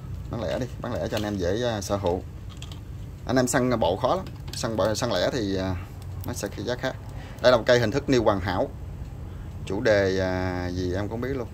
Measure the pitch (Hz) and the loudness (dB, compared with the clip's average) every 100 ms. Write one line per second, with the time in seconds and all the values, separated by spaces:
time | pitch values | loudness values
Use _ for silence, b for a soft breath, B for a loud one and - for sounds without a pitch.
0 | - - - 117 87 71 123 - 120 101 | -6 -8 -6 -4 -2 -2 -4 -6 -6 -4
1 | 104 113 104 101 87 104 120 107 95 101 | -2 -2 -2 0 0 0 0 -2 -2 0
2 | 92 92 - - - - - - - - | 2 0 -4 -12 -12 -12 -12 -12 -12 -10
3 | - - - 131 127 135 127 117 85 95 | -10 -10 0 2 4 4 2 2 2 2
4 | 127 180 185 - - - 117 107 104 107 | 2 0 -2 -10 -10 -6 -2 0 2 2
5 | 120 92 113 135 98 95 95 92 B B | 0 2 2 0 0 0 -2 -4 B B
6 | - - 123 120 101 - 104 123 131 - | -10 -8 -6 -6 -6 -4 -4 -2 -2 -4
7 | - B B B 123 123 117 120 110 92 | -10 B B B 6 6 8 6 6 2
8 | - 127 110 101 95 92 143 - - - | 4 4 6 4 2 0 0 -4 -10 -10
9 | - - - B B - - 98 120 104 | -10 -10 -10 B B -10 -4 2 6 6
10 | 95 95 92 92 92 90 90 90 90 92 | 6 4 2 0 0 -2 -2 -2 0 0
11 | 101 113 127 139 110 | -2 -4 -4 -4 -6